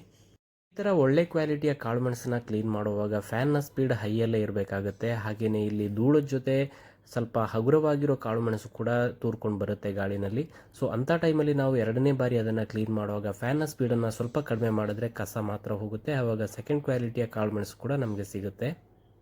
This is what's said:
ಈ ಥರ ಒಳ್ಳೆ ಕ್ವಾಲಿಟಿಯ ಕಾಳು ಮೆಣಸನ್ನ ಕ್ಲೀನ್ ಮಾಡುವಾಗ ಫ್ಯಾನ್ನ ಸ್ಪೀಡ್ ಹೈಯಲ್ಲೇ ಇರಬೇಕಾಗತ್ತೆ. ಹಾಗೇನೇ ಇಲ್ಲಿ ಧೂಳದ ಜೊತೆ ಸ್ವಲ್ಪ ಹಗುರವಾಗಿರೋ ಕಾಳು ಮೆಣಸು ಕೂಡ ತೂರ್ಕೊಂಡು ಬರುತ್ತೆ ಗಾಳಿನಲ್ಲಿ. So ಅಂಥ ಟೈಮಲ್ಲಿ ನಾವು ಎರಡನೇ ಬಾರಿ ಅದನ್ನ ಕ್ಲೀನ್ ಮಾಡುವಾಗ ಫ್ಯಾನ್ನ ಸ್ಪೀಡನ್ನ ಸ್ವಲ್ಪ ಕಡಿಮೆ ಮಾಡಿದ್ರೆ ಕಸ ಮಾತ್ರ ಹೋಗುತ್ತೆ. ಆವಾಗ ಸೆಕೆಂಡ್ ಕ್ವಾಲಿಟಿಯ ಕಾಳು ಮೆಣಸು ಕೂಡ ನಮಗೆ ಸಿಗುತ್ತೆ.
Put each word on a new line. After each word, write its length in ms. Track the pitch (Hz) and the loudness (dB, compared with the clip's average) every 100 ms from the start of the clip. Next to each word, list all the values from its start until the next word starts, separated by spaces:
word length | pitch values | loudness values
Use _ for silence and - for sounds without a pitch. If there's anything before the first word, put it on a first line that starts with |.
| - _ - _ _ _ _ | -8 _ -20 _ _ _ _
ಈ 20 | - | -6
ಥರ 100 | 202 | 0
ಒಳ್ಳೆ 400 | 180 131 147 175 | 4 6 4 2
ಕ್ವಾಲಿಟಿಯ 480 | 160 151 147 151 | 0 0 0 0
ಕಾಳು 280 | 143 113 120 | 0 -2 0
ಮೆಣಸನ್ನ 360 | 127 120 127 120 | 0 -2 -2 -4
ಕ್ಲೀನ್ 340 | 117 107 110 | -2 -2 0
ಮಾಡುವಾಗ 480 | 107 107 104 104 107 | 0 0 0 0 -2
ಫ್ಯಾನ್ನ 400 | - 113 143 147 | -2 0 2 0
ಸ್ಪೀಡ್ 340 | 143 - 131 | 0 -2 0
ಹೈಯಲ್ಲೇ 480 | 113 107 110 113 113 | 0 0 0 2 2
ಇರಬೇಕಾಗತ್ತೆ. 720 | 104 101 95 98 101 98 117 | 0 -2 -2 -2 -4 -4 -4
ಹಾಗೇನೇ 520 | 113 107 107 110 107 107 | -2 -4 -2 0 0 0
ಇಲ್ಲಿ 300 | 104 104 104 | -2 -2 2
ಧೂಳದ 300 | 127 151 139 | 4 4 2
ಜೊತೆ 460 | 135 135 135 139 - - - - | -2 0 0 0 -6 -20 -20 -8
ಸ್ವಲ್ಪ 280 | 123 117 117 | -4 -2 -2
ಹಗುರವಾಗಿರೋ 760 | 107 113 117 156 151 147 143 131 | 0 0 4 4 4 2 2 0
ಕಾಳು 260 | 117 113 | -2 -2
ಮೆಣಸು 280 | 117 107 - | 0 -2 -4
ಕೂಡ 200 | - 113 | -4 0
ತೂರ್ಕೊಂಡು 680 | 120 120 - 117 110 107 101 | 2 0 0 -4 -2 -2 -2
ಬರುತ್ತೆ 360 | 101 101 104 | -2 -2 -4
ಗಾಳಿನಲ್ಲಿ. 560 | 98 98 101 98 113 160 - - - | -2 -2 -2 -2 -2 -4 -10 -20 -4
So 100 | 135 | -2
ಅಂಥ 220 | 110 135 | 0 0
ಟೈಮಲ್ಲಿ 420 | 170 165 156 147 | 2 2 4 2
ನಾವು 240 | 143 135 127 | 2 4 2
ಎರಡನೇ 340 | 110 120 139 | 2 4 4
ಬಾರಿ 260 | 131 123 120 | 4 2 2
ಅದನ್ನ 260 | 110 110 | 2 0
ಕ್ಲೀನ್ 320 | 107 110 110 107 | -2 -2 0 0
ಮಾಡುವಾಗ 360 | 104 104 104 | -2 -2 -4
ಫ್ಯಾನ್ನ 340 | 95 123 147 151 | -2 -2 0 -2
ಸ್ಪೀಡನ್ನ 440 | - 123 117 113 | 0 2 2 2
ಸ್ವಲ್ಪ 300 | 110 120 151 | -2 -2 -2
ಕಡಿಮೆ 300 | 147 113 113 | -2 0 2
ಮಾಡಿದ್ರೆ 400 | 107 107 104 113 | 2 0 -2 -4
ಕಸ 280 | - 98 113 | -4 -6 -4
ಮಾತ್ರ 340 | 104 104 - | -4 -4 -4
ಹೋಗುತ್ತೆ. 420 | 104 107 110 - | -4 -4 -6 -2
ಆವಾಗ 300 | 139 120 110 | 0 0 0
ಸೆಕೆಂಡ್ 400 | 104 - - 147 | -4 -6 -2 -2
ಕ್ವಾಲಿಟಿಯ 420 | 147 127 120 117 117 | 0 0 0 -2 -2
ಕಾಳು 260 | 110 107 | 0 0
ಮೆಣಸು 260 | 104 98 - | -2 -4 -6
ಕೂಡ 140 | 120 | -2
ನಮಗೆ 320 | 139 117 101 | -2 -2 -4
ಸಿಗುತ್ತೆ. 720 | 95 101 98 - 127 170 - _ _ _ | -6 -6 -6 -4 -4 -4 -12 _ _ _